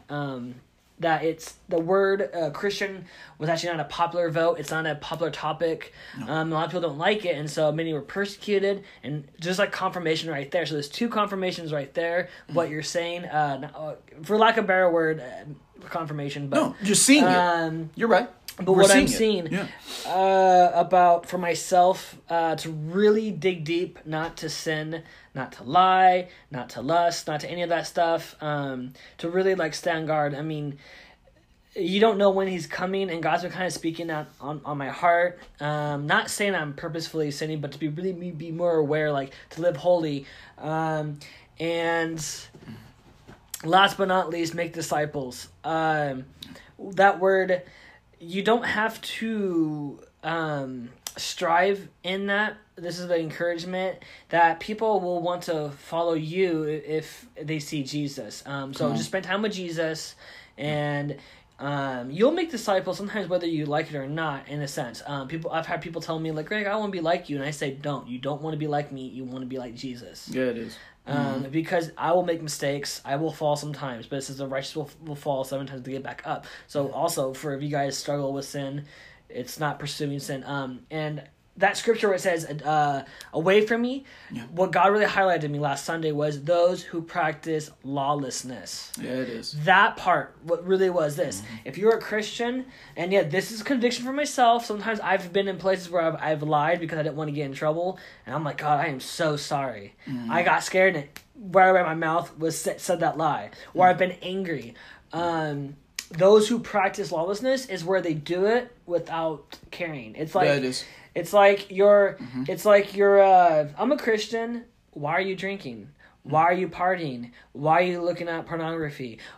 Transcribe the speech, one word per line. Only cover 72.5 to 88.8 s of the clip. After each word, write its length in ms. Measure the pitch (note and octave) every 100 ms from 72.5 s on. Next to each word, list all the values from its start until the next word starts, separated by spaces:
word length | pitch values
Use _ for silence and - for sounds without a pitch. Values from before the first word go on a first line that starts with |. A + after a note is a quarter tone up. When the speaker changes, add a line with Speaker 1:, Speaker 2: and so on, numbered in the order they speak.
| - C#3+ C#3+ C#3+ -
Speaker 1:
I 120 | B2 C#3
will 140 | D#3+
fall 240 | D3 D3+ D3
sometimes, 500 | D3+ C#3+ C#3 A#2 A2+
but 100 | C#3
it 40 |
says 140 | C3+ C3
the 100 | C3+
righteous 280 | C3+ C#3 D#3
will, 140 | C#3+ -
will 120 | D#3+ C#3+
fall 280 | D3+ C3+
seven 220 | C3 C3+ C3+
times 140 | C3+
to 60 | B2
get 120 | C3+
back 180 | B2 A#2+ D3+
up. 200 | C#3+ - - -
So 240 | D3 C#3
also, 420 | C3+ E3 D#3+ C3+
for 200 | C3+ D3+ C#3
if 60 |
you 60 | D3
guys 280 | C#3+ C#3 -
struggle 360 | - D3 C#3
with 120 | C#3 C#3
sin, 400 | D3 C3+ C#3+ C#3+ - - - _
it's 300 | B2 B2 -
not 200 | D3+ D3
pursuing 400 | D3+ - D3 C#3+
sin. 240 | D3 C3+ B2+
Um, 360 | C#3+ C3 B2 -
and 320 | D#3 D3+ D3+ - _ _ -
that 180 | F#3+ -
scripture 320 | A#3 A3 G#3
where 80 | F#3
it 60 |
says, 240 | F#3+ E3 D3+
uh, 580 | D3 C#3+ D#3 D3 C#3 - - -
"Away 320 | D3+ F3 G#3 G#3+
from 160 | A#3
me," 240 | A#3+ C4+ - - -
Speaker 2:
Yeah. 120 | A#2+ -
Speaker 1:
what 200 | E3+ F#3
God 180 | F3+ F#3+
really 140 | G#3+ G3+
highlighted 360 | G3 F#3+ E3+
to 80 | D3+
me 100 | D3
last 240 | D3 C#3 -
Sunday 260 | E3 D#3+
was 300 | D3 D3+ C#3+
those 380 | C#3+ F3 F3 F3
who 200 | - E3+
practice 680 | E3 F3+ D#3+ D3+ E3 D#3 D3+ -
lawlessness. 1080 | C3 C#3 C3+ D3 C3 - B2+ A2+ F2+ -